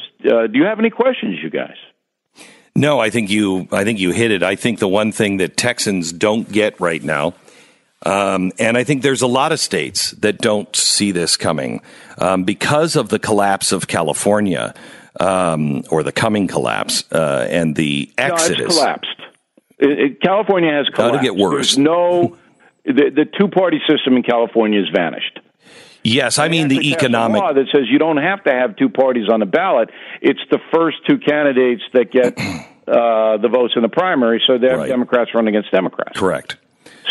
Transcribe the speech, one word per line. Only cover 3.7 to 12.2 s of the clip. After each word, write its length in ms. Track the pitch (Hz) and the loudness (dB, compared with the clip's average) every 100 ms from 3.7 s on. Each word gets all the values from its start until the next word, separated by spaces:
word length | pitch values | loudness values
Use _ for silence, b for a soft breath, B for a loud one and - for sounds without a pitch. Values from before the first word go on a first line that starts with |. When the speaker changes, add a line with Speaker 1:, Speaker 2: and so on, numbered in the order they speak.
Speaker 2:
I 120 | 98 | -2
think 160 | 101 110 | -2 0
you 120 | 92 | 0
hit 200 | 87 117 | 0 0
it. 120 | 101 | 0
I 120 | 87 101 | 0 0
think 240 | 123 110 | -2 -2
the 80 | 101 | 0
one 240 | 98 107 | 0 -2
thing 260 | - 107 98 | 0 -2 0
that 200 | 85 - | -2 -2
Texans 560 | 120 120 - 95 82 | -4 -2 -2 -2 -4
don't 360 | 85 107 110 - | -2 0 0 -2
get 300 | 101 107 - | 0 0 0
right 240 | 90 82 | -4 -2
now, 300 | 73 76 80 - b b b b b _ - | -4 -2 -2 -4 b b b b b _ -2
um, 460 | 98 98 98 92 - | 0 0 0 -4 -2
and 180 | 113 120 | 0 0
I 60 | 123 | 0
think 160 | 143 | 0
there's 180 | 135 131 | 0 0
a 60 | 127 | 0
lot 240 | 127 147 | 0 0
of 80 | 160 | -2
states 520 | - 92 69 - - | -2 -4 -4 -4 -6
that 260 | - 104 101 | -2 -2 0
don't 360 | 113 107 92 - | 0 -2 -2 -4
see 360 | - - 101 | -2 0 0
this 240 | 87 82 - | 0 -2 -2
coming, 460 | 95 78 64 57 B B B | -2 -2 -4 -8 B B B
um, 280 | B | B